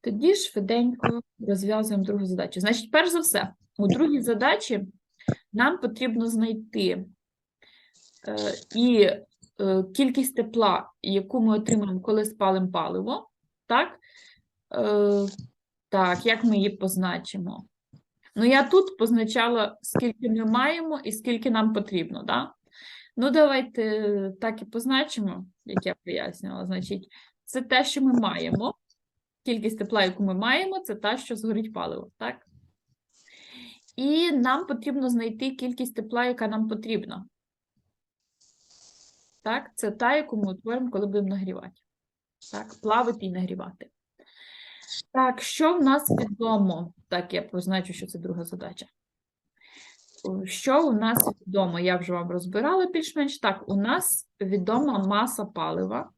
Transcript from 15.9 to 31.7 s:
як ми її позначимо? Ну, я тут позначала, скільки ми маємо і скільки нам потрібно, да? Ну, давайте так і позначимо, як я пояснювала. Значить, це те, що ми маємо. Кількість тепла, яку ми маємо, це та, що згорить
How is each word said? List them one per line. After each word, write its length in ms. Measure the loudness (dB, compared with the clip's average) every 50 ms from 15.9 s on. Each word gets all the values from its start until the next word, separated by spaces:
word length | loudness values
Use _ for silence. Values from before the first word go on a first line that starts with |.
| 2 2 4 4 2 2 2
як 180 | 0 2 4 4
ми 120 | 4 4
її 140 | 4 4 2
позначимо? 960 | 0 -2 -4 -2 -2 0 -2 -2 -2 -4 -8 -10 -10 -8 -8 -8 -10 -12 -16 _ _ _ _ _ -20 -20 _ _ _ _ _ _ _
Ну, 80 | 2 6
я 180 | 6 8 6 6
тут 360 | 8 6 6 6 6 0 0
позначала, 800 | 2 4 4 4 2 2 2 2 2 2 2 2 0 -2 -4 -10 _
скільки 480 | -4 -2 0 0 0 -2 _ -2 -2
ми 140 | 0 0 0
маємо 560 | 2 2 2 2 2 0 0 -2 -4 -6 -6 -6
і 80 | -8 -8
скільки 380 | -6 -2 -2 -2 0 0 0
нам 220 | 2 2 2 2 2
потрібно, 500 | 0 -4 -2 -2 -4 -4 -4 -8 -10 -4
да? 320 | -2 -2 -2 -2 -4 -10 _ _ _ _ -20 -20 -20 -20 -20 -20 -12 _
Ну, 140 | 0 0 4
давайте 1000 | 6 8 6 8 6 2 0 -2 -2 -2 0 0 0 0 0 0 0 0 -2 -4 -6 -4
так 220 | -4 -4 -4 -4 -12
і 20 |
позначимо, 840 | -8 -6 -4 -2 2 2 2 0 0 -2 -4 -4 -4 -4 -6 -12 -16 _ _ _
як 220 | -4 -4 -4 -2
я 80 | -4 -6 _ _
пояснювала. 640 | -8 -6 -4 -4 -6 -8 -10 -12 -12 -10 -8 -6
Значить, 420 | -6 -6 -6 -6 -6 -8 -10 -10 _ -20 -20 -20 _ _ _ _
це 180 | -8 -6 -6 -2
те, 220 | 2 2 2 2
що 180 | 2 0 2 2
ми 100 | 4 4
маємо. 600 | 4 2 2 -2 -2 -2 -2 -2 -2 -2 -4 -6 _ _ _ _ _ _ _ _ _ _ _ _ _ _
Кількість 340 | -4 -4 -2 -2 -4 -4 -4
тепла, 260 | -6 -2 2 2 2
яку 180 | 2 2 0 -2
ми 120 | 0 0
маємо, 460 | 0 0 2 2 0 0 -2 -4 -6
це 140 | -6 -6 -10
та, 220 | -4 -2 -2 -2
що 200 | -2 -6 -8 -8
згорить 360 | -6 -4 -2 -2 -2 -4 -6